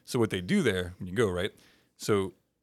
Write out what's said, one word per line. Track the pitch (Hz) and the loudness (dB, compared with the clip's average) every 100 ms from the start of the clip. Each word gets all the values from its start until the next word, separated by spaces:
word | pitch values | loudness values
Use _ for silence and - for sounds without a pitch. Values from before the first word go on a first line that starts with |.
| - | -6
So | 123 | 0
what | 110 | 0
they | 98 | 0
do | 90 208 | 0 2
there, | 131 92 90 90 | 2 0 -4 -8
when | 92 | -8
you | |
go, | 95 107 | 0 0
right? | 87 101 - - _ _ _ | 0 -4 -6 -20 _ _ _
So | - 101 95 - _ _ | 0 0 0 -8 _ _